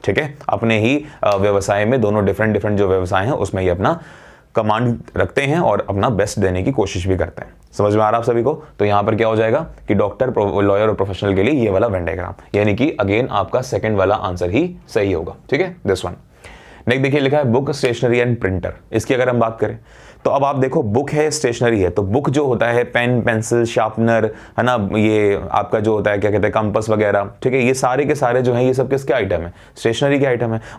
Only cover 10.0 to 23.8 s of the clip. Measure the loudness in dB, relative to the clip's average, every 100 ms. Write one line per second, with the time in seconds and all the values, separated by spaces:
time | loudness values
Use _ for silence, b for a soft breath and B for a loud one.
10 | 0 0 -2 0 0 2 2 2 2 0
11 | -2 -2 -2 2 2 2 2 2 0 -2
12 | -4 -6 -8 -12 B 0 2 2 0 0
13 | 0 0 0 -2 -2 -4 -2 -2 0 0
14 | 2 0 -2 -4 -2 0 -2 -6 -6 -2
15 | 0 -2 -6 -12 -4 -2 -2 -4 -2 -2
16 | -4 -10 -18 B B B B B -2 0
17 | 2 2 2 2 2 2 0 -2 -2 0
18 | 2 2 2 0 -2 -2 -6 -10 -6 -4
19 | 0 0 2 2 0 0 -4 -6 B B
20 | B B 0 2 2 0 0 0 0 0
21 | 0 0 0 0 -2 0 2 2 2 0
22 | 0 0 0 0 2 0 2 0 0 0
23 | 0 0 0 0 0 0 0 0